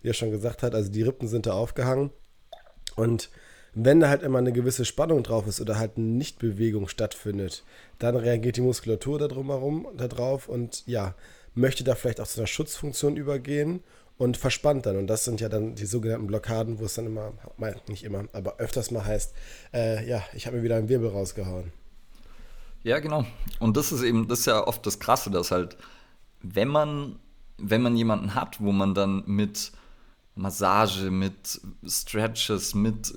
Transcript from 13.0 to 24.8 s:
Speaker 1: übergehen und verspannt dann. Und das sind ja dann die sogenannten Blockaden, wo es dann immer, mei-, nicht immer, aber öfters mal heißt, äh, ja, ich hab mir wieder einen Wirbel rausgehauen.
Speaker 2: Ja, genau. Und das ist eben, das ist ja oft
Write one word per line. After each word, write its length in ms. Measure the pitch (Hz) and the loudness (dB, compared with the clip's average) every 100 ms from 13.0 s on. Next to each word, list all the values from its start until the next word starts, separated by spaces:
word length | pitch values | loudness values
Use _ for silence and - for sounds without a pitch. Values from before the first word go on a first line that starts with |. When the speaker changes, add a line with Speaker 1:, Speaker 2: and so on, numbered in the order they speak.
| 147 147 | 0 0
Speaker 1:
übergehen 680 | 143 139 131 147 151 180 - - - - | -2 -4 -2 0 0 -2 -8 -20 -20 0
und 180 | 123 123 | 0 2
verspannt 480 | 131 - 147 139 107 | 0 2 2 2 2
dann. 100 | 98 | 0
Und 80 | 98 | 0
das 180 | 110 | 0
sind 160 | 127 107 | 0 -2
ja 80 | 110 | -2
dann 260 | 107 110 - | 0 -2 -4
die 100 | 104 | -4
sogenannten 400 | 117 113 113 104 | -2 0 -2 -2
Blockaden, 520 | 107 - 113 113 110 | -4 -2 -2 -2 -4
wo 40 | |
es 100 | 110 | -6
dann 120 | - 113 | -4 -6
immer, 260 | 110 107 107 - - | -6 -8 -12 -18 -8
mei-, 200 | 110 - - | -8 -8 -10
nicht 160 | 101 | -10
immer, 200 | 107 98 101 | -6 -8 -6
aber 240 | 98 95 - | -8 -8 -4
öfters 320 | 110 127 - | -4 -2 -2
mal 140 | 117 | -2
heißt, 280 | 104 104 - - - - - | 0 0 0 -4 -14 -18 -8
äh, 340 | 120 117 110 120 | -2 0 -2 -2
ja, 140 | 117 - | -4 -6
ich 120 | - 117 | -10 -6
hab 60 | |
mir 80 | 120 | -2
wieder 140 | 113 113 | 2 2
einen 120 | 110 | 2
Wirbel 200 | 127 113 | 2 2
rausgehauen. 640 | 98 95 - 92 90 85 - - - - - - - - - - - | -2 -4 -4 -6 -6 -8 -14 -20 -20 -20 -20 -18 -18 -16 -16 -14 -6
Speaker 2:
Ja, 160 | 113 143 | 0 0
genau. 240 | 151 151 110 - - - | 2 -2 -2 -4 -4 0
Und 180 | 113 107 | 2 2
das 140 | - | 2
ist 100 | 131 | 0
eben, 260 | 123 113 110 | 2 2 2
das 120 | 120 | 2
ist 60 | - | 4
ja 200 | 110 - | 4 2
oft 180 | - | -2